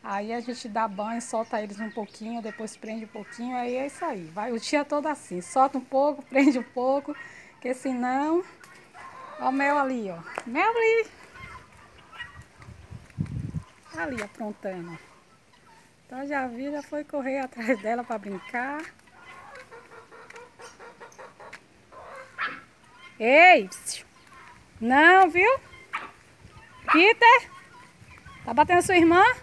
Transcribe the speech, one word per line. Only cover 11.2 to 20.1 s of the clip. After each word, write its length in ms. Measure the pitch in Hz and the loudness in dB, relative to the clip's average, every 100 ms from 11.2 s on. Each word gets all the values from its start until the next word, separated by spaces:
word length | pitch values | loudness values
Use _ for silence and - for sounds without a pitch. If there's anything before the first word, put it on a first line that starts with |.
| - - - - - - - - - - - - - _ - - - - - - - - - - - _ - 320 | -20 -20 -18 -18 -20 -20 -20 -20 -20 -20 -18 -20 -20 _ -20 -20 -20 -20 -18 -8 -8 -6 -10 -12 -14 _ -14 -8
Ali, 260 | 330 240 | -6 -6
aprontando. 760 | 208 - 214 208 202 180 170 165 - - _ _ _ _ _ - _ _ _ | -10 -10 -12 -8 -10 -10 -14 -16 -20 -20 _ _ _ _ _ -20 _ _ _
Então 200 | 254 277 | -12 -6
já 200 | 285 262 | -6 -6
vi, 220 | 233 277 | -8 -8
já 120 | 294 | -8
foi 200 | 277 302 | -8 -10
correr 360 | 294 294 262 269 | -8 -8 -4 -6
atrás 420 | 262 240 226 233 | -6 -8 -2 -2
dela 240 | 214 233 | -2 -6
pra 140 | 233 220 | -6 -10
brincar. 640 | 202 190 - 247 254 294 330 _ _ - - - - 539 508 466 480 453 453 | -8 -12 -8 -8 -6 -10 -14 _ _ -20 -20 -20 -20 -20 -20 -20 -20 -20 -20